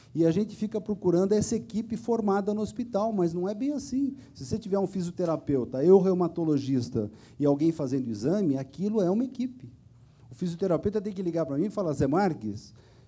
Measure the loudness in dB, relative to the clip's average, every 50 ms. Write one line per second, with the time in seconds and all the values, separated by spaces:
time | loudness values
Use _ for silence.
0 | -18 -6 0 2 4 4 4 2 0 -2 -4 -6 -6 -4 -4 -6 -4 -4 -4 0
1 | 2 2 4 4 4 4 4 2 2 0 -2 -4 -4 -4 -6 -4 -4 -4 -6 -6
2 | -2 -2 0 0 2 2 2 2 2 0 -2 -2 -2 -4 -4 -8 -8 -4 -2 -2
3 | 0 0 0 2 0 0 0 -2 -2 -2 -2 -2 -2 -2 -2 -4 -6 -4 -2 -2
4 | -2 -2 -4 -6 -16 -20 -14 -12 -6 -4 -4 -4 -2 0 0 0 0 0 -2 -4
5 | -4 -4 -2 -2 0 0 0 -2 0 0 0 0 0 0 -2 2 6 8 8 8
6 | 8 6 2 2 0 0 0 -2 0 2 2 2 2 0 0 0 0 0 -2 -2
7 | -2 -4 -8 -14 -20 -14 -6 0 2 2 2 4 2 0 0 0 -4 -2 -2 -2
8 | -2 -4 -4 -2 -2 0 0 0 0 0 0 -2 -4 -8 -8 -6 -4 -2 0 2
9 | 2 2 2 0 0 -2 -4 -6 -6 -6 -6 -12 -18 -20 -20 -20 -20 -20 -20 -20
10 | -20 -20 -20 -20 -20 -16 -10 -6 -6 -6 -4 -2 0 2 2 2 0 0 -2 -2
11 | -4 -4 -6 -6 -4 -2 -2 -2 -2 -2 0 -2 -2 -2 -2 -2 -2 -2 0 0
12 | 2 2 4 4 2 2 0 -2 -6 -8 -8 -8 -12 -18 -20 -20 -20 -20 -20 -20
13 | -20